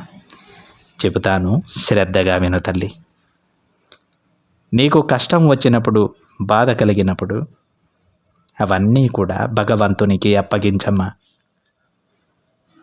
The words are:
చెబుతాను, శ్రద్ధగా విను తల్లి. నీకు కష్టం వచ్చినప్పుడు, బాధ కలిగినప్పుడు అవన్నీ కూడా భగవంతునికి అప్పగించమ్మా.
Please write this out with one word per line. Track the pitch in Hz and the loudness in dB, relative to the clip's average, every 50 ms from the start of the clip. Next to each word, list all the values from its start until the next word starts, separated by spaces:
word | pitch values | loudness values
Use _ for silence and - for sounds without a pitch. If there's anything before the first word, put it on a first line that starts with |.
| - - - - _ _ - - - - - - - _ _ _ _ _ _ - - | -6 -10 -20 -20 _ _ -20 -20 -20 -20 -20 -20 -20 _ _ _ _ _ _ -4 -4
చెబుతాను, | 95 90 95 - 95 95 92 92 92 110 170 - - | -2 -2 -2 -2 0 0 0 0 0 -2 -2 -4 -4
శ్రద్ధగా | - - - - 107 101 95 92 95 95 90 92 90 | -4 -2 0 0 2 2 0 0 0 0 0 2 0
విను | 90 92 90 90 90 | 0 0 0 -2 -2
తల్లి. | - 104 90 90 92 98 - - - _ _ _ _ _ _ _ _ _ _ _ _ _ _ _ _ _ - _ _ _ _ _ _ _ _ _ _ _ _ _ _ - 110 | -2 -4 -4 -4 -6 -8 -12 -16 -20 _ _ _ _ _ _ _ _ _ _ _ _ _ _ _ _ _ -20 _ _ _ _ _ _ _ _ _ _ _ _ _ _ -4 0
నీకు | 123 135 147 165 156 | 2 2 4 2 2
కష్టం | 151 - 135 123 - - 180 170 165 147 | 2 2 0 0 0 2 2 4 4 4
వచ్చినప్పుడు, | 135 135 - 127 120 117 113 120 107 107 101 - - _ _ _ _ - | 2 2 2 2 2 2 0 2 2 2 0 0 -4 _ _ _ _ -8
బాధ | 98 104 107 110 123 120 | -2 0 2 2 2 2
కలిగినప్పుడు | 131 - 123 104 98 101 92 95 90 - 95 90 101 117 156 - _ _ _ _ _ _ _ _ _ _ _ _ _ _ _ _ _ _ _ - _ - | 2 0 2 0 2 2 0 -2 -2 -4 -6 -6 -6 -6 -6 -10 _ _ _ _ _ _ _ _ _ _ _ _ _ _ _ _ _ _ _ -16 _ -6
అవన్నీ | 107 92 95 95 101 110 120 135 131 117 | -4 -2 0 0 2 2 2 2 2 0
కూడా | - - 95 90 90 - 110 | 0 -2 -4 -4 -2 -4 -4
భగవంతునికి | - 113 107 104 110 113 104 104 98 95 - 104 101 98 92 - 104 101 | -2 -2 -2 0 0 0 0 0 0 0 0 0 0 0 0 0 0 0
అప్పగించమ్మా. | 98 95 - 104 101 101 101 98 92 - 107 101 95 92 92 - _ _ - _ _ _ _ _ _ _ _ _ _ _ _ _ _ _ _ _ _ _ _ _ _ _ _ _ _ _ _ _ _ | 0 0 -2 -4 -2 -2 -2 -2 -2 -2 -2 -2 -2 -2 -4 -8 _ _ -20 _ _ _ _ _ _ _ _ _ _ _ _ _ _ _ _ _ _ _ _ _ _ _ _ _ _ _ _ _ _